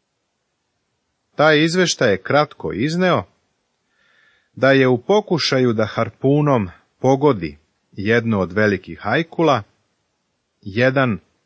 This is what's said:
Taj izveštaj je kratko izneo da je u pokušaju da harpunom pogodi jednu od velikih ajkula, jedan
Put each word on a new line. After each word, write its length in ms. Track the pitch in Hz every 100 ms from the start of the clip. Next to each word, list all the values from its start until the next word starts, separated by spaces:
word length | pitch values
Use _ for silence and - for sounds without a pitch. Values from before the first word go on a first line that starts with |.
| _ _ _ _ _ _ _ _ _ _ _ _ _
Taj 300 | - 151 151
izveštaj 460 | 165 180 175 - 123
je 120 | 92
kratko 500 | - 139 151 - 80
izneo 520 | 82 143 170 185 135 92 _ _ _ _ _ _ _ _ _ _ _ _
da 180 | - 131
je 160 | 135 131
u 100 | 123
pokušaju 760 | - 208 208 170 - 135 123
da 140 | 110 107
harpunom 840 | - 113 - 135 147 147 127 92 - _ _
pogodi 580 | 131 135 147 110 82 73 _ _ _
jednu 480 | - 101 117 113 104
od 120 | 87
velikih 540 | 95 107 98 - 82 101
ajkula, 560 | 131 165 - 165 123 - _ _ _ _ _ _ _ _ _
jedan 560 | 104 101 127 135 127 92 _ _